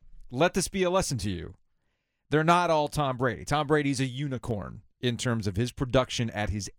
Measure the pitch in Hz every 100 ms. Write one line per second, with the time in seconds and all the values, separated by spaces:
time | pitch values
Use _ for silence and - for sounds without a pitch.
0 | - - - 123 175 196 - 190 175 185
1 | - 123 101 85 95 - _ _ _ _
2 | _ _ _ 147 160 175 175 156 147 151
3 | 139 123 131 85 90 147 143 151 139 135
4 | 131 127 147 123 - 104 64 55 - _
5 | 123 117 127 113 101 98 120 - 131 131
6 | 123 - 113 104 104 104 90